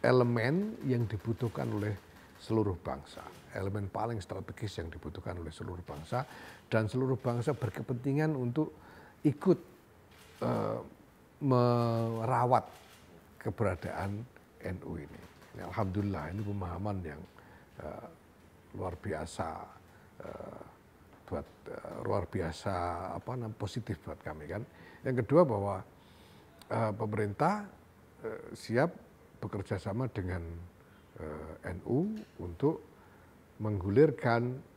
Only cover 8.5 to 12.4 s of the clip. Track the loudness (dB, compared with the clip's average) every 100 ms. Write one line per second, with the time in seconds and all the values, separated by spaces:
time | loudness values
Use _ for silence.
8.5 | 0 -2 -4 -20 -20 -20 2 2 4 4
9.5 | 4 2 -20 -20 -20 -20 -20 -20 -4 0
10.5 | 2 0 -2 -6 -16 -20 -20 -20 -2 4
11.5 | 6 6 6 4 2 0 0 2 4